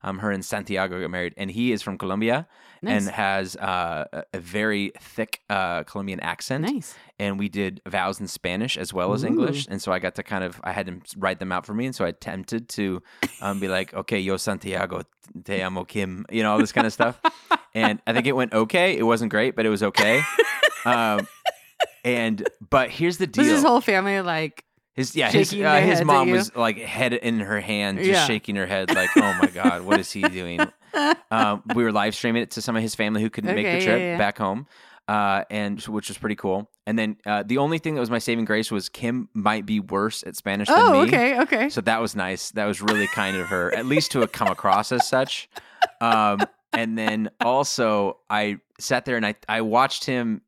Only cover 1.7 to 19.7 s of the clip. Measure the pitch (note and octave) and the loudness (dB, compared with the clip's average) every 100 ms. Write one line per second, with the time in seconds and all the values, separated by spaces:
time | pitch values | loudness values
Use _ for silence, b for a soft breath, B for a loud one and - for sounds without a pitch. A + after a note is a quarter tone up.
1.7 | G#2+ - F#2+ F#2+ G2 A2+ C3 E3+ b b | -2 -4 -8 -4 -2 0 0 -4 b b
2.7 | b G3 G#2+ G2 - G2 G2 F#2 - G2 | b -2 -2 -2 -2 0 0 -4 -6 -4
3.7 | F2+ E2+ D#2 - - - F#2+ E2+ G#2 G#2+ | -2 -2 -4 -8 -10 -10 -12 -6 -2 0
4.7 | G#2 G2+ - - - A2 - _ G2+ F#2 | 0 -4 -8 -14 -8 -8 -8 _ -2 0
5.7 | E2+ D#2 G#2 G2 F#2 E2 F2+ - C3+ F3 | -2 -6 -8 -8 -6 -6 -6 -6 -4 -2
6.7 | C#4 - - b - G2+ G2 G2+ G2+ F#2+ | -4 -8 -18 b -6 -4 -2 -4 -2 -4
7.7 | F#2+ - F#2+ F#2 F#2+ G2 - F2+ F#2 B2 | -4 -6 -2 -2 -4 -8 -6 -4 -4 -4
8.7 | - F#2+ F#2+ F2+ G#2+ A#2+ A#2 B2+ C#3+ C#3 | -6 -4 -2 0 0 0 0 0 -2 -6
9.7 | F#2+ - F#2 F#2 - - G2 F#2 - F#2 | -6 -2 -2 -2 -6 -6 -4 -6 -8 -8
10.7 | F#2 F#2 F2+ - G2 F#2+ F2+ F#2 F2+ E2+ | -6 -6 -10 -14 -4 -4 -2 -4 -4 -4
11.7 | G#2+ C3 B2+ F2 D#2+ - F#2+ F#2 A2+ - | -6 -6 -2 -4 -4 -10 -10 -6 -8 -6
12.7 | - G2+ F2+ B B B - G2+ G2 F#2+ | -4 -4 -4 B B B -4 -6 -4 -2
13.7 | F#2 F#2+ G2+ F#2+ G#2 F#2+ F#2 - F#2+ G2 | -2 -2 -8 -4 -2 0 -2 -2 -4 -4
14.7 | F2+ F#2 F2+ E2+ _ - F2 F2+ G2 F#2 | -4 -2 -4 -10 _ -20 -18 -6 -4 -2
15.7 | F#2 F2+ G#2+ F#2+ F#2 - A2 G#2+ G#2+ G#2+ | -4 -6 -4 -4 -6 -6 0 2 4 2
16.7 | - A2 - A#2 - D#4+ - - E4+ - | 2 0 0 -2 0 -4 -4 -4 -4 -2
17.7 | - - - - A#2 B2 C3 B2 A2 A2 | 0 0 0 0 0 2 0 2 2 2
18.7 | F3+ F#3 E3 A2+ A2+ A2+ G#2+ B2+ A2+ A2 | 4 2 4 2 2 2 0 0 2 2